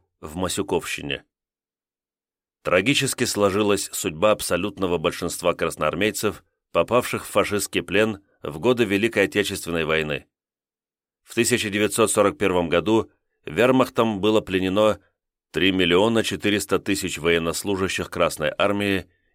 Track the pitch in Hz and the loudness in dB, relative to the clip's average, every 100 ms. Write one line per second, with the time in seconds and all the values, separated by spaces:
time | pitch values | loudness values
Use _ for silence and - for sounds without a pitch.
0 | _ _ 80 80 90 - 95 87 - - | _ _ -12 -6 -4 -4 -2 -2 -4 -8
1 | 78 69 - _ _ _ _ _ _ _ | -8 -10 -12 _ _ _ _ _ _ _
2 | _ _ _ _ _ _ - 87 107 143 | _ _ _ _ _ _ 0 2 2 0
3 | 135 - 117 101 101 98 104 101 - - | 0 -2 -2 2 2 2 2 0 -2 -6
4 | 95 80 107 101 - 90 95 - 92 85 | -6 0 2 2 0 -2 -4 -4 -2 0
5 | 82 - 85 - 87 85 82 78 78 80 | -2 -4 -6 -2 -2 0 -2 -2 -2 0
6 | 107 98 107 90 _ _ _ 87 85 120 | -2 0 -4 -6 _ _ _ -2 2 0
7 | 113 110 - 104 92 101 - 90 90 92 | 0 -6 -2 -2 0 -2 -2 -4 -2 0
8 | 110 98 _ _ - 78 101 120 107 98 | 0 -2 _ _ -12 -2 0 2 2 2
9 | 113 107 98 104 98 92 - 85 78 80 | 2 2 2 0 -2 -6 -4 -4 0 -2
10 | 76 71 - _ _ _ _ _ _ _ | -2 -6 -10 _ _ _ _ _ _ _
11 | _ _ _ - 117 120 104 101 104 - | _ _ _ -2 0 0 0 0 0 2
12 | 107 - 101 - 98 90 85 85 82 113 | 2 4 2 2 0 0 2 0 2 0
13 | 101 _ _ _ - 80 123 131 123 - | 0 _ _ _ -6 2 4 4 2 0
14 | 113 101 104 107 - 95 92 98 107 98 | 0 0 2 2 0 0 0 2 2 0
15 | _ _ _ _ _ 78 92 92 87 87 | _ _ _ _ _ 0 2 2 4 4
16 | 110 113 107 95 104 101 - 95 - 95 | 4 2 -2 -2 0 -2 0 -2 0 -2
17 | 87 - 80 85 82 80 101 98 95 - | -4 -2 0 2 0 -4 -4 -2 -2 -4
18 | 90 87 82 - 76 - 101 101 101 98 | -6 -2 -2 0 -4 0 -2 0 -2 -4
19 | - _ _ | -6 _ _